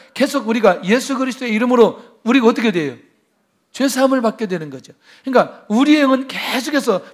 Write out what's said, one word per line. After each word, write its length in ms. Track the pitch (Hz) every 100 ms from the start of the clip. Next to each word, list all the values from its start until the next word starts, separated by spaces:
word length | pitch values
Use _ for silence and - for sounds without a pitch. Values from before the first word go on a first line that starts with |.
| _
계속 340 | - 277 277 214
우리가 360 | 226 208 175
예수 320 | 180 247 - 262
그리스도의 360 | 262 - 247
이름으로 500 | 220 247 247 208 - - _
우리가 220 | 220 269 226
어떻게 260 | 226 226
돼요? 240 | 175 143 120 _ _ _ _ _ _ _
죄 160 | - 262
사함을 340 | 254 262 262
받게 240 | 226 220 214
되는 240 | 180 151
거죠. 220 | 131 - - _ -
그러니까 400 | - 247 160 - -
우리의 320 | 214 294 302
영은 280 | 277 262 269
계속해서 720 | - - 262 254 294 247 185 -